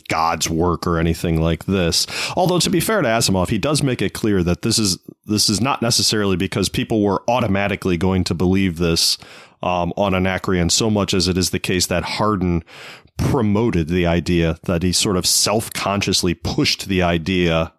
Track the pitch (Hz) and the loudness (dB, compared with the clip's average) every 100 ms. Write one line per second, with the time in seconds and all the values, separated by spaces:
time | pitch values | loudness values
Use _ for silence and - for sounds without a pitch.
0 | - 80 80 82 - 80 87 82 90 85 | -4 -2 0 0 -2 0 0 0 0 0
1 | 82 82 90 80 82 82 - 95 85 - | 0 0 -2 0 0 0 0 0 0 0
2 | - - - - 180 180 - 180 160 220 | -4 -6 -6 -2 0 0 0 0 0 0
3 | 127 117 117 95 87 110 135 151 139 120 | 2 0 2 0 0 0 0 0 0 0
4 | 98 - 113 98 85 87 117 110 104 87 | -2 -2 0 2 2 0 0 0 -2 -4
5 | - - - 104 - 95 131 - 226 - | -10 -16 -4 0 0 0 0 0 0 0
6 | 98 110 101 92 95 - 90 - 120 113 | 0 0 0 0 -2 -2 -2 -2 -2 2
7 | 101 92 - 123 113 98 101 98 95 85 | 2 2 0 0 0 0 0 -2 -2 0
8 | 92 95 87 85 92 95 95 80 85 82 | 2 2 0 0 2 2 0 0 0 2
9 | - - - - - _ 90 90 87 - | 0 -2 -8 -20 -20 _ -2 -2 -2 0
10 | 101 92 92 92 - 92 85 - 113 104 | 0 2 0 -2 0 0 2 2 2 0
11 | 95 98 87 90 87 92 - 92 - 90 | 0 0 0 0 0 -2 -2 -2 0 -2
12 | - - 107 104 90 85 - - - - | -2 -2 0 0 0 0 -4 -14 -20 -20
13 | - - 127 135 107 101 117 85 78 90 | -14 -4 -2 0 2 2 2 0 0 0
14 | 85 85 82 87 82 85 - 85 90 87 | 2 2 2 2 2 -2 -2 0 0 0
15 | 113 90 - - - 107 - - 98 101 | 0 0 0 0 0 0 -4 -4 -2 0
16 | 101 92 90 82 - - 147 - 101 92 | 0 0 0 -2 -2 -2 0 -2 -2 0
17 | 87 87 82 92 85 82 80 | 2 0 0 2 2 2 -2